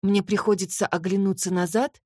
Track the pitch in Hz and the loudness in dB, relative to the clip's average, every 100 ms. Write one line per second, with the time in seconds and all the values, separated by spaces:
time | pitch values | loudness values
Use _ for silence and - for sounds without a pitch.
0 | 196 202 190 208 214 196 180 - 202 170 | 2 2 2 0 2 0 0 -2 -2 -2
1 | 175 196 196 185 185 180 175 214 277 _ | -2 0 0 0 -2 0 0 0 -2 _